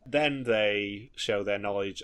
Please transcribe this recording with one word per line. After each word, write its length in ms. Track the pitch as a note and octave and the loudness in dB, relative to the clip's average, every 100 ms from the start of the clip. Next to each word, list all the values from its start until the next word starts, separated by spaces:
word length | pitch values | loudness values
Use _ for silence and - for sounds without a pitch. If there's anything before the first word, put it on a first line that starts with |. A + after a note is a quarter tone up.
| - | -2
Then 380 | C#3+ D3+ C#3 | 0 2 0
they 680 | A#2+ A2 G#2 G#2 G2+ G2+ A#2 - | 2 2 4 2 -2 -6 -10 -6
show 280 | - G2+ | -2 0
their 160 | G2+ G2+ | 0 -2
knowledge 420 | G2+ G2+ G2 - | -2 -2 -4 -6